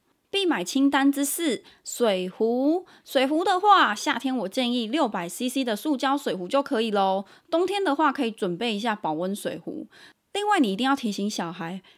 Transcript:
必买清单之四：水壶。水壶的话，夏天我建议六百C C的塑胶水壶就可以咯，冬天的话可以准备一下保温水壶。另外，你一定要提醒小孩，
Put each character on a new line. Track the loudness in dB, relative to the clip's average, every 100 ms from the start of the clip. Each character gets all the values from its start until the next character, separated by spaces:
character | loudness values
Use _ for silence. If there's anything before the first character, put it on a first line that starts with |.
| _ _ _
必 | -2
买 | 0 0
清 | 0 2 4
单 | 4 2
之 | 2
四： | -2 -2 -2 -2 -6 _
水 | -10 0 0 2 -2
壶。 | -2 0 2 2 0 -2 -20
水 | -2 0 2
壶 | 2
的 | 2 2
话， | 6 6 6
夏 | 0 -2 -2
天 | -2 -2
我 | -2
建 | -2 0
议 | -2 -2
六 | 0 0
百 | -2 -6
C | -4 -4
C | -2
的 | -2
塑 | -2 -2 0
胶 | 0 0
水 | -2
壶 | -4 0
就 | 0
可 | 0 -2
以 | 0
咯， | 2 2 0 -4 -16 -2
冬 | 0 0
天 | 0
的 | 0 2
话 | 2
可 | 2 -4
以 |
准 | -2 -4 -2
备 | -4
一 | -2
下 | -2
保 | -2 -4
温 | -2 -4
水 | -4 -6 -8
壶。 | -10 -12 -14 -18 -20 _ _
另 | -4 0
外， | 2
你 | 2
一 | 2
定 | 0
要 |
提 | 0 -2
醒 | -2 -4
小 | -4 -6
孩， | -6 -8 -10 -14